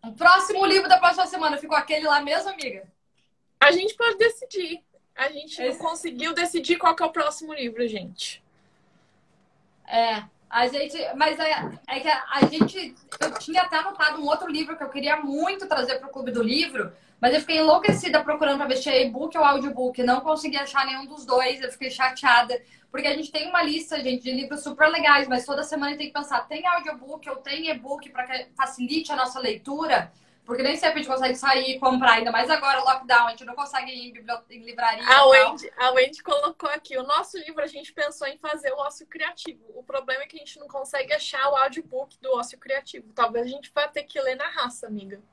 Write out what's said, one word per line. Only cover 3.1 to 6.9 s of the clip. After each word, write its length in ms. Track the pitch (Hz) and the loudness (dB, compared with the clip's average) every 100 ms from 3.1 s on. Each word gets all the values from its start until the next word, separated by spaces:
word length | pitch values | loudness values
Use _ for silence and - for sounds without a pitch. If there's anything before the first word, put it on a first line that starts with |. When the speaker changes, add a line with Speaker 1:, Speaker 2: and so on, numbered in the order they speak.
| _ _ _ _ _ | _ _ _ _ _
Speaker 2:
A 120 | 285 | 6
gente 220 | 349 392 | 6 0
pode 240 | - 466 392 | 0 0 4
decidir. 680 | 453 453 508 403 339 330 _ _ _ | 2 2 -10 -8 -8 -10 _ _ _
A 140 | - 277 | -6 -6
gente 300 | 302 311 - | -6 -14 -6
Speaker 1:
Esse 160 | 254 - | -6 -4
Speaker 2:
não 100 | 330 | -6
conseguiu 420 | 330 339 247 320 | -6 -8 -6 -6
decidir 420 | 320 349 339 - 339 | -2 -2 -4 -2 2
qual 180 | 349 | 2